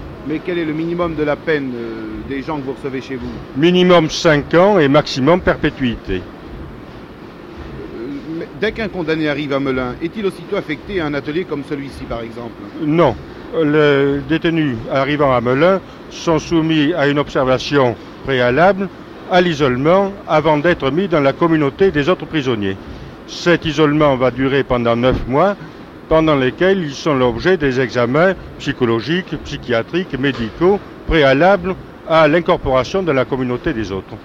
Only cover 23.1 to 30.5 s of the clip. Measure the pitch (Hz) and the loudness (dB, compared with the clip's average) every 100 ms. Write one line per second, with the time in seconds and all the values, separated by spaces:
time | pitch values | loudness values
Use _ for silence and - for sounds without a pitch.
23.1 | - - - 175 170 160 147 151 151 147 | -18 -14 -4 2 2 2 2 2 4 4
24.1 | 131 127 120 135 139 127 123 117 117 127 | 4 0 0 0 0 0 0 2 2 2
25.1 | 123 117 139 190 196 - - - - - | 2 0 2 2 0 -10 -18 -18 -12 0
26.1 | 160 160 143 127 - 185 196 151 131 165 | 2 4 2 2 2 2 2 -2 -4 0
27.1 | 135 127 113 151 185 143 127 123 117 120 | 2 2 2 2 2 2 0 0 0 2
28.1 | 143 185 180 - - 143 131 120 113 127 | 4 2 0 -8 -10 -6 0 0 0 0
29.1 | 175 180 147 - 135 131 117 113 175 185 | -4 -4 -8 -8 -10 -2 -2 0 -4 -4
30.1 | 131 139 117 110 | -2 -2 -2 -6